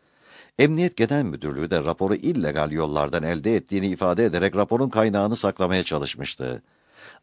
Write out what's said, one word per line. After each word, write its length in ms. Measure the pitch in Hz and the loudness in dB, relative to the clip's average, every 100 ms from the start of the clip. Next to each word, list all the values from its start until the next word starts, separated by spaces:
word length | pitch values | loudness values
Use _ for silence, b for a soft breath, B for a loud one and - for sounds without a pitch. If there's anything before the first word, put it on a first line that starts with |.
| b b b b b - | b b b b b 2
Emniyet 380 | 143 160 175 - | 4 4 0 2
Genel 260 | 113 143 | 0 2
Müdürlüğü 480 | 120 69 73 67 82 | 0 -4 -6 -4 0
de 120 | 87 | 0
raporu 320 | 73 85 95 107 | 0 0 0 0
illegal 560 | 151 156 78 73 76 | 0 0 0 0 -2
yollardan 520 | 76 76 76 73 82 | 0 0 0 0 -2
elde 320 | 80 85 85 113 | -2 -2 0 0
ettiğini 320 | - 98 98 | 0 -2 -2
ifade 380 | 90 92 90 117 | 0 0 2 0
ederek 300 | 85 98 95 | 2 0 0
raporun 340 | 101 117 135 | 0 0 0
kaynağını 460 | 110 110 101 104 117 | 2 2 2 0 0
saklamaya 480 | 101 - 92 92 | -2 0 0 0
çalışmıştı. 760 | 87 78 71 62 67 - 64 60 B B B B B B | 0 -4 -4 -6 -10 -8 -8 -8 B B B B B B